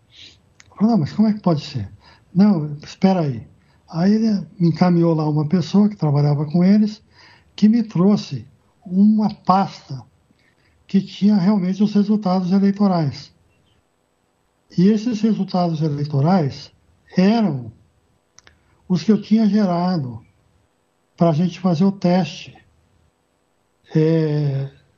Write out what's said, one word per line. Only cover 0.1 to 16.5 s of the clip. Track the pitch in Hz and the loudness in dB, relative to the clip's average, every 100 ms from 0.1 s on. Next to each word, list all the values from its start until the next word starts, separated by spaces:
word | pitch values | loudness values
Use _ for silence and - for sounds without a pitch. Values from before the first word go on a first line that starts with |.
| - - _ _ _ _ | -20 -20 _ _ _ _
Eu | - | -2
falei, | 214 | 0
"Não, | 226 | 2
mas | 139 | 0
como | - 220 | 0 0
é | |
que | 208 | 0
pode | 185 151 | 0 -2
ser?" | - 120 98 - _ _ _ | -4 -10 -10 -14 _ _ _
"Não, | 175 208 180 151 147 | 2 4 2 -2 -10
espera | - - 190 190 | -16 -2 0 2
aí." | 151 117 - _ _ _ _ | -2 -6 -12 _ _ _ _
Aí | 165 185 | -2 0
ele | 214 226 202 - - | 2 0 -2 -6 -2
me | 170 | -2
encaminhou | - 180 170 170 | 2 2 4 2
lá | 160 151 | 2 0
uma | 151 151 | -2 0
pessoa | 190 151 196 208 | -2 0 2 2
que | 208 | 0
trabalhava | 156 143 147 143 151 | -2 0 0 0 -2
com | 175 | 0
eles, | 180 214 214 214 _ _ - - _ - | 4 4 2 -4 _ _ -20 -20 _ 0
que | 208 | 2
me | 233 | 2
trouxe | 220 165 190 208 - 127 - _ _ _ - | 0 0 2 0 -2 -12 -12 _ _ _ -6
uma | 185 208 214 208 | 2 4 4 -2
pasta | - - 185 190 - - 131 - _ _ _ _ _ _ _ _ | -4 0 0 0 -6 -14 -14 -14 _ _ _ _ _ _ _ _
que | 196 | -2
tinha | 190 - 202 214 | -2 -2 0 2
realmente | 175 214 180 190 | 2 0 -2 -2
os | 208 | 0
resultados | 208 202 214 202 190 180 | 0 0 0 0 -2 0
eleitorais. | 196 196 196 202 175 147 113 - _ _ _ _ _ _ _ _ _ _ _ _ _ _ - | 2 0 2 0 0 -2 -6 -14 _ _ _ _ _ _ _ _ _ _ _ _ _ _ 0
E | 190 | 2
esses | 220 226 214 | 2 -2 -2
resultados | 226 185 190 185 175 160 | -2 -2 -2 -2 -2 -2
eleitorais | 156 143 147 143 147 190 139 | -4 -4 -4 -2 2 2 0